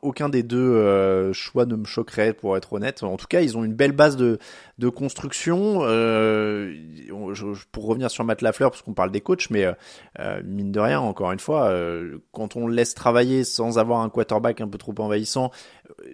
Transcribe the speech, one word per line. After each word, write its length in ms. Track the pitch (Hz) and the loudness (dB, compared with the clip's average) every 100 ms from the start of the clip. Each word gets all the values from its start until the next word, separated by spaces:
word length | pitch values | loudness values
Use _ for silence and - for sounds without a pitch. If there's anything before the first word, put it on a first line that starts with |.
aucun 260 | 143 127 147 | -6 -4 -2
des 160 | 131 | 0
deux, 120 | 117 123 | 0 0
euh, 720 | 127 113 104 98 95 95 95 | 4 4 6 4 4 2 0
choix 340 | 95 - - 120 | -2 -4 0 0
ne 80 | |
me 100 | 110 | -2
choquerait, 480 | 104 - 113 - 110 | -4 -6 -4 0 0
pour 240 | 107 101 95 | 0 -2 -2
être 180 | - | -2
honnête. 280 | 104 110 - | -4 -4 -6
En 140 | 101 95 | -6 -8
tout 100 | - | 0
cas, 140 | 175 | 2
ils 180 | 156 113 | 2 0
ont 60 | |
une 100 | 110 | -4
belle 160 | 113 143 | 2 2
base 260 | 139 151 135 | 6 6 6
de, 220 | 123 110 - - - - | 2 2 -4 -20 -20 -2
de 100 | 120 | -2
construction. 920 | - 135 - 139 - - 175 208 196 | -2 -6 -6 -8 -6 -2 0 2 2
Euh, 920 | 127 113 113 110 110 107 107 104 98 78 80 78 58 | 2 2 4 4 4 2 0 -2 -6 -10 -16 -18 -14
on, 220 | 98 98 | -10 -10
je, 200 | 101 104 | -8 -8
je, 100 | 98 - | -10 -12
pour 140 | - 107 | -8 -4
revenir 220 | 113 123 | -2 -2
sur 140 | - | -2
Matt 200 | 113 110 | -2 0
LaFleur, 280 | 113 - 135 | 0 2 0
parce 120 | - | 0
qu'on 100 | - | -6
parle 160 | 95 95 | -2 -2
des 100 | 104 | -2
coachs, 300 | - 185 - | -2 -2 0
mais, 140 | 104 | 0
euh, 80 | 92 85 - - - - | 0 -2 -10 -20 -20 -12
euh, 220 | - 50 | -8 -8
mine 260 | 92 101 98 | -8 -6 -4
de 80 | 101 | 0
rien, 220 | 110 143 | 0 0
encore 320 | 120 95 92 | -2 -2 -4
une 80 | 95 | -4
fois, 240 | - 151 117 | -2 2 2
euh, 480 | 90 85 85 85 76 - | 2 -2 -6 -8 -12 -16
quand 240 | - 107 | -12 -10
on 140 | 120 117 | -6 -2
le 60 | 117 | 0
laisse 180 | 117 | 0
travailler 480 | - 127 120 127 131 | 0 2 4 4 2
sans 380 | 120 - 117 117 | 0 -2 0 2
avoir 220 | 113 117 | 2 2
un 80 | 110 | 0
quarterback 500 | 117 110 107 117 110 | -2 0 0 0 -2
un 80 | 107 | -6
peu 100 | 104 | -10
trop 160 | - 101 | -10 -6
envahissant, 520 | 107 104 107 135 127 - - - - - - | -2 -2 -2 -4 -4 -6 -20 -20 -20 -20 -12